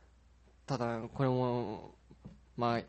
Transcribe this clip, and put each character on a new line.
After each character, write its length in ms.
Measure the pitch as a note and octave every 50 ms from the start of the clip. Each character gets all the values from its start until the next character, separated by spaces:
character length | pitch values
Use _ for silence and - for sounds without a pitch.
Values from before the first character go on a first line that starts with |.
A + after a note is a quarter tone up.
| - - - - - - - - - - - - -
た 120 | - C#3 A#2
だ、 220 | A#2+ A#2 A#2 A2+ A2+ A2+ -
こ 100 | - C#3
れ 40 | C3
も、 680 | B2+ B2+ B2+ B2 A#2+ B2 A#2 G#2 A2 - - - - - - - - - - - - - - - -
ま 200 | - A#2+ A#2+ A#2
あ、 60 | A#2 -